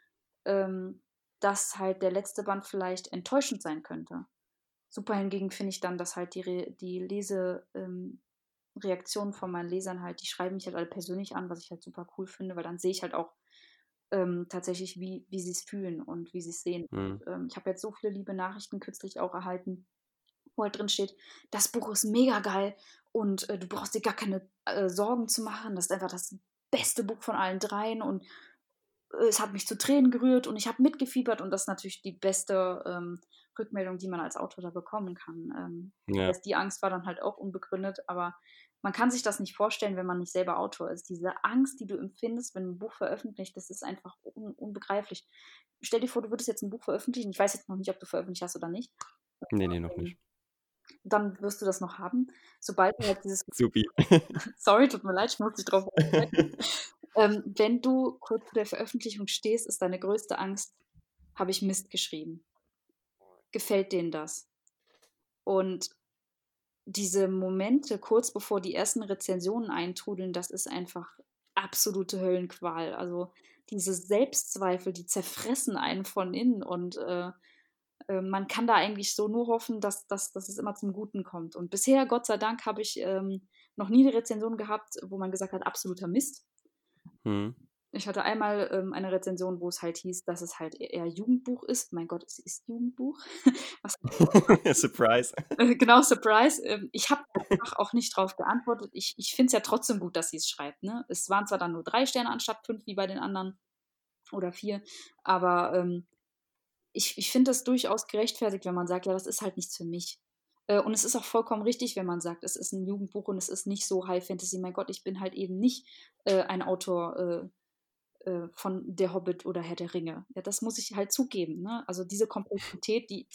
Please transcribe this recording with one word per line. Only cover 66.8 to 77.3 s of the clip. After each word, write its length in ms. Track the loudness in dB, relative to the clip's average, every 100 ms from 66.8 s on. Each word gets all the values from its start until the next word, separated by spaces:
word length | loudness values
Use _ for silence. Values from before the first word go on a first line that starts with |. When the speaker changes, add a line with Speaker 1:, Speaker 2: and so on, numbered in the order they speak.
| -10
Speaker 1:
diese 420 | -6 0 2 2
Momente, 720 | 2 0 0 4 4 4 -4
kurz 340 | 4 4 4
bevor 280 | -4 -2 -2
die 140 | 0 0
ersten 280 | 0 0
Rezensionen 640 | -2 -4 -2 -2 0 -2 -2
eintrudeln, 640 | -2 -2 -4 -6 -6 -4
das 160 | -4 -6
ist 160 | -6 -6
einfach 380 | -6 -6 -10 -12 -18 _ _ _ -4
absolute 640 | -2 0 0 0 -2 0
Höllenqual. 720 | 2 2 0 -4 -4 -2 -4 -4
Also 380 | -4 -4 -6 -10 -20 _ -8
diese 240 | -4 -2
Selbstzweifel, 1000 | -2 2 2 4 0 -4 -2 0 0 -2
die 120 | -6 -4
zerfressen 720 | -4 -4 -6 -2 0 0 0
einen 280 | 0 -2 -2
von 280 | -2 -2
innen 300 | 2 2 2
und, 340 | 0 -4 -4 -4
äh, 340 | -4 -4 -4